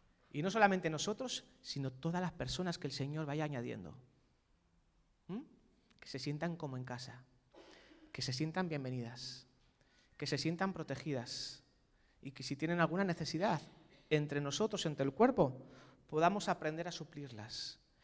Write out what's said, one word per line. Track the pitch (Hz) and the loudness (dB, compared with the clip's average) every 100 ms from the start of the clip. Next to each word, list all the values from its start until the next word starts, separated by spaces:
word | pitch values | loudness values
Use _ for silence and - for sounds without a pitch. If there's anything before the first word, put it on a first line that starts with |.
| _ _ _ | _ _ _
Y | 143 | -2
no | 180 | 0
solamente | 214 202 190 170 | 8 8 8 2
nosotros, | 156 202 214 254 - - - | 0 0 -2 -4 -6 -8 -16
sino | - 143 135 | -8 -4 -4
todas | 127 165 180 | -2 0 0
las | 180 | 0
personas | 170 131 - 180 165 | -2 -2 0 -2 -2
que | 143 | -4
el | |
Señor | - 151 156 151 | -2 -2 -2 -2
vaya | 151 | 0
añadiendo. | 151 135 123 110 85 - - _ _ _ _ _ _ _ _ _ _ _ - | 0 -2 -4 -6 -8 -14 -20 _ _ _ _ _ _ _ _ _ _ _ -10
¿Mm? | 196 302 - _ _ _ _ | -10 -10 -18 _ _ _ _
Que | - | -12
se | 131 | -6
sientan | 147 147 170 170 | -4 -2 -2 -4
como | 147 127 | -6 -6
en | |
casa, | 127 123 - - - _ _ - - - - - - | -6 -8 -10 -14 -20 _ _ -20 -20 -20 -20 -20 -12
que | - | -6
se | 123 | -4
sientan | 127 156 175 180 | -2 -2 0 0
bienvenidas, | 151 131 127 117 123 - - - _ _ _ _ _ _ - | -2 -2 -4 -4 -8 -12 -12 -18 _ _ _ _ _ _ -8
que | 147 | -2
se | 139 | 0
sientan | 156 170 190 | 0 0 0
protegidas, | 180 156 131 - 131 120 - - - - _ _ _ _ _ | -2 -4 -4 -2 -2 -2 -6 -8 -10 -18 _ _ _ _ _
y | 135 | -14
que | - | -10
si | 127 139 | -6 -2
tienen | 156 175 | 0 4
alguna | 165 175 | 4 4
necesidad | 196 165 160 160 202 160 - - - - - | 2 0 -2 0 2 2 -2 -16 -20 -20 2
entre | 151 147 143 | 2 4 0
nosotros, | 143 - 214 202 165 | 0 0 0 0 -2
entre | 143 | 0
el | 139 | 0
cuerpo, | - 240 269 139 - - - - - - | 6 6 8 6 4 -12 -20 -20 -20 -4
podamos | 151 170 202 202 | 4 6 4 0
aprender | 185 156 160 175 | 0 -2 -2 -6
a | |
suplirlas. | - 151 147 139 110 110 - - - _ _ | -8 -10 -10 -10 -10 -8 -8 -8 -12 _ _